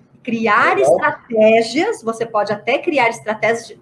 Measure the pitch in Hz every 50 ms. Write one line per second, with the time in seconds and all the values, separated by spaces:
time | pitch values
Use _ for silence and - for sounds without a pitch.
0 | _ _ _ _ - - 226 226 226 214 208 233 269 330 381 392 - - - -
1 | 294 294 294 - - - 233 214 214 220 226 226 233 233 240 294 359 466 415 -
2 | - 220 226 - 226 - - 208 202 202 214 208 - 233 254 - - 349 302 269
3 | 240 226 226 - - 214 220 214 226 214 233 226 - - - -